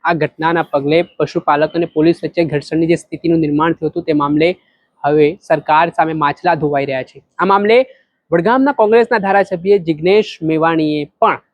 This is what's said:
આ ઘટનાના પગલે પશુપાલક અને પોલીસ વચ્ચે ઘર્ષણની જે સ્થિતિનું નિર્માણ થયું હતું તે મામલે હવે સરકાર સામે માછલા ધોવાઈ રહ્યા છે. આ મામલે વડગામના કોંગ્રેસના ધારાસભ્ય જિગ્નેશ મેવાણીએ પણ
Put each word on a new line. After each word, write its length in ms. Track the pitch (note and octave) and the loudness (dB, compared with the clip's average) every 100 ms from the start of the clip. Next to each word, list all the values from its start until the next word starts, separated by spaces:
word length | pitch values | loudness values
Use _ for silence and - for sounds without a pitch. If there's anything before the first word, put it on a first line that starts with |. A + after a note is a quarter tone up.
આ 100 | E3 E3+ | -2 -2
ઘટનાના 440 | D3+ - D#3+ E3 D3+ | -4 -4 -2 -2 -2
પગલે 260 | C#3+ C#3+ D#3+ F3 - | -2 0 0 -2 -4
પશુપાલક 520 | D3 F3+ - D3 D3+ E3 | -4 -2 -2 0 0 -2
અને 60 | E3+ D#3 | -4 0
પોલીસ 260 | D#3+ E3+ | 0 0
વચ્ચે 180 | D#3 - E3 | -4 -4 -2
ઘર્ષણની 380 | D3 - D#3+ E3 | -4 -4 -4 0
જે 60 | E3 | -2
સ્થિતિનું 360 | - D3+ E3 E3 D3+ | -4 -6 -2 0 0
નિર્માણ 320 | D3 E3 D#3 | 0 0 0
થયું 160 | D#3 | -6
હતું 120 | F3 E3 | -6 -4
તે 80 | D3+ | -2
મામલે 260 | C#3+ D3+ E3 F3+ _ _ _ _ | 0 2 0 -2 _ _ _ _
હવે 220 | C#3+ D3+ D3+ G3 - | -2 2 2 0 -4
સરકાર 380 | D#3 D3 D#3 E3+ - | -4 2 2 2 0
સામે 160 | D#3+ D#3+ | -2 0
માછલા 320 | D3 C#3+ F3 E3 | -2 -2 -2 0
ધોવાઈ 260 | D3 C#3+ C#3 | -2 -2 -4
રહ્યા 160 | C3 B2+ | -6 -8
છે. 80 | C3+ _ - | -18 _ -4
આ 100 | F3+ | 0
મામલે 240 | G3 G#3 A#3+ C4 - _ _ _ | 2 4 2 2 -8 _ _ _
વડગામના 480 | E3+ F3+ B3+ C4+ C4+ | 0 2 2 0 2
કોંગ્રેસના 400 | G#3+ A#3 A3+ A3+ G3 | 2 4 2 -2 0
ધારાસભ્ય 560 | G3 F#3+ F3+ F#3 G3+ E3 | 0 0 -4 0 0 0
જિગ્નેશ 400 | D3+ F3 G#3 - - D#3 | -2 2 2 0 -6 -4
મેવાણીએ 500 | D#3+ D#3+ D#3+ D#3 D3+ C#3+ _ | 0 0 0 -2 -4 -8 _
પણ 180 | A3 C3+ _ | 0 0 _